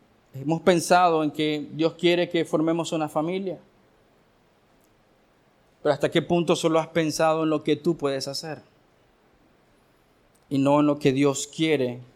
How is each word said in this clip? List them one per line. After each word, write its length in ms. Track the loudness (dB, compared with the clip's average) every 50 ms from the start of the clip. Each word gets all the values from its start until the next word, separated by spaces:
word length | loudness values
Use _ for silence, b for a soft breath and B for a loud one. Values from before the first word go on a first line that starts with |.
| _ _ _ _ _ _ -14
hemos 260 | -8 -4 -4 -2 0
pensado 640 | 2 2 2 4 4 4 4 6 6 4 4 2 0
en 80 | -2
que 360 | -2 -2 -2 -2 -2 -4 -6 -8 -4
Dios 220 | -2 -2 -2 0
quiere 340 | 0 2 2 2 2 0 0
que 160 | -2 -2 -2
formemos 460 | 0 0 0 0 0 0 -2 -2 -4
una 180 | -4 -4 -4 -4
familia? 480 | -4 -4 -4 -4 -4 -6 -6 -8 -10 -12 -14 _ _ _ _ _ _ _ _ _ _ _ _ _ _ _ _ _ _ _ _ _ _ _ _ _ _ _ _ _ _ _ _ _ _ _ _ _ _ _ _ _ _ _
Pero 100 | -2 -2
¿hasta 200 | -2 0 -2 0
qué 100 | 0 0
punto 340 | 0 2 0 0 2 2 0
solo 240 | 0 2 2 2 0
has 100 | 0 0
pensado 520 | -2 -2 -2 0 0 0 2 2 2 2
en 80 | 0 0
lo 140 | -2 -2 0
que 120 | -2 -2
tú 220 | 0 0 -2 -2
puedes 300 | -2 -2 -4 -4 -4 -6
hacer? 340 | -8 -10 -10 -10 -12 -12 -14 -16 _ _ _ _ _ _ _ _ _ _ _ _ _ _ _ _ _ _ _ _ _ _ _ _ _ _ _ _ _ _ _ _ _ _ _ _
Y 120 | -4 -2 0
no 220 | 2 4 4 4
en 40 | 4
lo 140 | 2 2 2
que 120 | 2 2
Dios 360 | 2 2 2 2 0 -2 -6
quiere 540 | -8 -4 -2 0 0 2 0 0 -2 -4 -8 -16 -10 -6